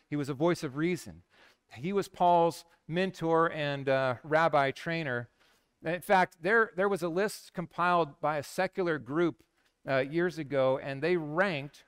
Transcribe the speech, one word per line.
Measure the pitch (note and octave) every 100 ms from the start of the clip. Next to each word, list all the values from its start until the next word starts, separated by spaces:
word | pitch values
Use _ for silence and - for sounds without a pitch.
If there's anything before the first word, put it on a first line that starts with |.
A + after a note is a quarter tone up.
| -
he | D3
was | C3+
a |
voice | C3+ E3+ E3+
of | D#3 C3
reason. | E3 F3 - D#2+ _ _ - _ _
He | - D3+
was | G3+ F3+
Paul's | - F3 F3 E3+ D#3+ - _ -
mentor | E3 F#3+ - E3 E3 E3
and, | D#3 D3 C#3 C3+
uh, | C3+ C3 A#2+
rabbi | D#3 D3+ E3 D3 C#3
trainer. | C3+ - E3 D3+ B2 A#2+ _ _ _ _ _
In | - F3
fact, | - F#3+ F3+ _
there, | E3 A3+ A3
there | E3 G3
was | G3
a | F3
list | E3 G#3 - -
compiled | - E3+ - F3 F3 D#3 -
by | D3 D#3
a |
secular | - - F#3 - F3 D#3
group, | A#2 D3 F3 - _ _ _ _ -
uh, | C3+
years | C3+ D#3+ F3 D#3
ago, | C#3+ C#3 C3 C3+
and | C#3+ C#3
they | D#3 F3+
ranked | D3+ D3+ G3 D3+ C#3+ -